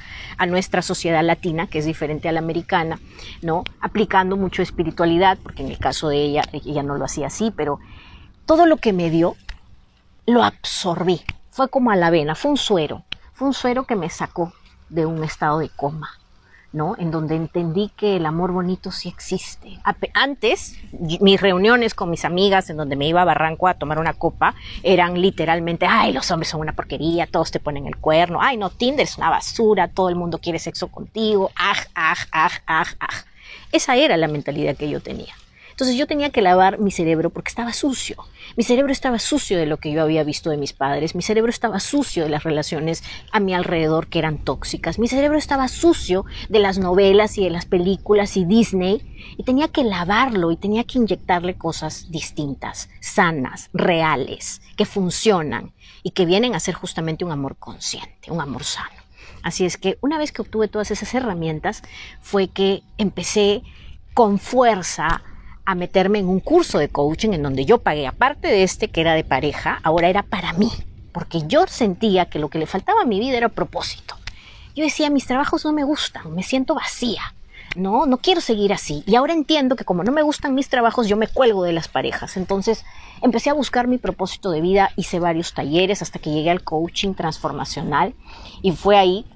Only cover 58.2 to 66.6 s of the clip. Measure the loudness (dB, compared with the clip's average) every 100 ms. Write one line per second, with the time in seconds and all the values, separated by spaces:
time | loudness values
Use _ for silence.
58.2 | -8 -6 -6 -8 -8 -8 -10 -14 -20 -20
59.2 | -20 -10 -6 -2 -2 -2 -4 -2 -2 -2
60.2 | -2 -6 -6 -2 -2 -2 -4 -4 -4 -4
61.2 | -2 -2 -4 -4 -6 -8 -12 -18 -18 -20
62.2 | -4 0 0 2 0 0 -4 -4 -2 -2
63.2 | -2 2 4 2 -4 -16 -18 -18 -4 2
64.2 | 4 2 0 4 4 4 -2 -2 -2 -2
65.2 | -4 -16 -18 -8 -4 -2 0 2 4 2
66.2 | 2 0 4 4